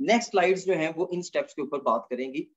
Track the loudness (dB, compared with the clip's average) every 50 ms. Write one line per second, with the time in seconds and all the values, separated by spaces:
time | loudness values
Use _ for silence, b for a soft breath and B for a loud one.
0 | 2 4 4 4 2 2 2 2 4 4 2 2 0 0 0 2 0 -2 -2 -2
1 | -4 -2 -4 -4 -6 -4 -4 -4 -4 -4 -6 -8 -6 -4 -4 -2 0 0 0 0
2 | -2 -4 -6 -6 -6 -6 -6 -8 -8 -10 _